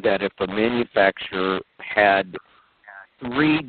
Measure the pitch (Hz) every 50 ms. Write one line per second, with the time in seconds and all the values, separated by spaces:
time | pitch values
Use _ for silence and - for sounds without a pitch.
0 | 98 110 98 95 101 95 - - 98 92 95 107 110 117 120 120 117 - - 110
1 | 98 98 - - - - 98 95 92 95 95 92 - - _ - - - - 107
2 | 104 101 98 98 95 92 90 92 - _ _ _ _ _ _ _ _ 104 98 98
3 | 98 _ _ _ 135 123 120 135 151 156 151 160 151